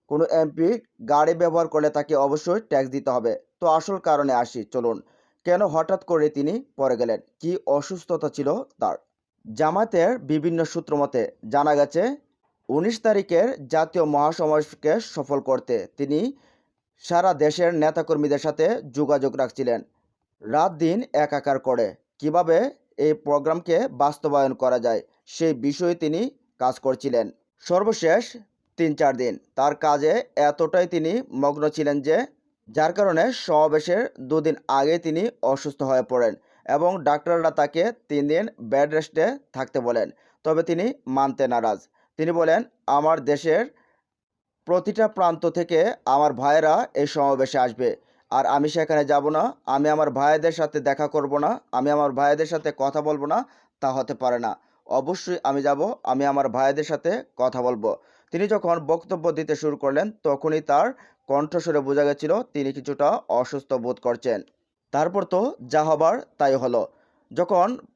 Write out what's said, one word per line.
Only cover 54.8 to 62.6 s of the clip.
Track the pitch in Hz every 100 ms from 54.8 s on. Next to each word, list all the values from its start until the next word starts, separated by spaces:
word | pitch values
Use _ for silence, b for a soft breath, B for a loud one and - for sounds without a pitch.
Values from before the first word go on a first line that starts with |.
| -
অবশ্যই | 135 135 185 - 180
আমি | - 139
যাব, | 143 143 196 254
আমি | - 131 139
আমার | 139 135
ভাইদের | 127 135 139
সাথে | 151 147 165 226 - -
কথা | 127 127
বলবো।" | 123 117 107 - b b b
তিনি | 170 202
যখন | 208 175 170 147
বক্তব্য | 165 - 180 165
দিতে | 151 156 147
শুরু | 151 143
করলেন, | 139 143 214 214
তখনই | 156 139 156 156
তার | 151 143 226 262 b b -
কণ্ঠস্বরে | 139 151 175 160 151
বোঝা | 139 143
গেছিল | 147 143 156 202
তিনি | - 147